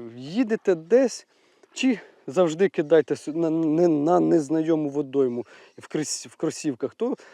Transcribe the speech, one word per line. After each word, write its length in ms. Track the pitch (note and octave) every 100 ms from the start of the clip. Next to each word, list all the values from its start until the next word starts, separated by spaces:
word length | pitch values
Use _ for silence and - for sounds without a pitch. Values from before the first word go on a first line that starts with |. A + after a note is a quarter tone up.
| A#2 A#2+
їдете 580 | C3+ G3 A3+ A3 -
десь, 520 | E3+ D#3+ A#3 B3+ - - _ _ _ _
чи 260 | - C4 G#3+ - _ -
завжди 420 | C#3 F3 D#3+ F#3+
кидайте 480 | - D3 D#3+ - C#3+
с-, 160 | -
на, 180 | D#3 E3
не, 380 | D#3+ D#3+ D#3 F3
на 320 | D3+ D3+ F3+
незнайому 680 | D#3+ E3+ C#3 D#3+ D#3+ D#3+ D3
водойму 580 | C#3 C3+ C3+ C3 A#2+ - - - -
в 100 | -
крос-, 400 | D#3 D3 - B2
в 80 | -
кросівках, 580 | E3 - D#3 B2+ C3
то 220 | - A#3+ - -